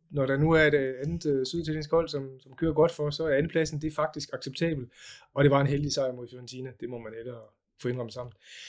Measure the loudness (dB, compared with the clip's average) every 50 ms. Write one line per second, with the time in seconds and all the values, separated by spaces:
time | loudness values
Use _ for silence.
0 | _ -6 -2 -2 0 2 2 4 4 6 8 8 8 6 6 4 2 0 -4 -4
1 | -6 -6 -4 -2 0 0 2 2 0 -2 -2 -4 -4 -4 -4 -4 -4 0 2 2
2 | 2 0 -4 -6 -8 -8 -14 -18 _ -16 -6 -2 0 0 4 6 4 4 4 0
3 | -4 -4 -2 -2 0 0 2 2 2 2 2 0 0 0 -2 -4 -6 -4 -2 -2
4 | -2 -2 -2 -6 -10 -8 -10 -8 -8 -8 -4 -2 -2 -2 -2 -4 -6 -10 _ -20
5 | -20 -20 -20 -20 -18 _ 0 4 6 6 6 6 4 4 2 0 -2 -2 -2 0
6 | -2 -2 -2 -6 -10 -14 -14 -16 -14 -12 -10 -10 -10 -10 -10 -10 -10 -10 -8 -10
7 | -10 -12 -12 -12 -12 -12 -12 -14 -16 -20 _ _ _ _ _ -8 -4 -4 -4 -4
8 | -6 -8 -8 -12 -12 -12 -14 _ _ -20 -20 -18 -18